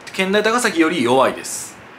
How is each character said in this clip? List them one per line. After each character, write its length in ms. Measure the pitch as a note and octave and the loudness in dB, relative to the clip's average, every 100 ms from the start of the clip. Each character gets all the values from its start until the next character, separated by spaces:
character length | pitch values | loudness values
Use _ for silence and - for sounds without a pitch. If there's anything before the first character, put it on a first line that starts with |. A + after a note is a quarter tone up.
| - | -10
健 180 | - F#3+ | -4 0
大 100 | G#3 | 0
高 160 | G#3+ A#3+ | 0 0
崎 220 | A#3 D#3+ | 0 2
よ 80 | D#3+ | 2
り 140 | F3 | 2
弱 260 | A#2+ B2+ A2+ | 2 4 2
い 60 | |
で 100 | F2 | 0
す。 320 | - - - - - | -10 -12 -14 -18 -20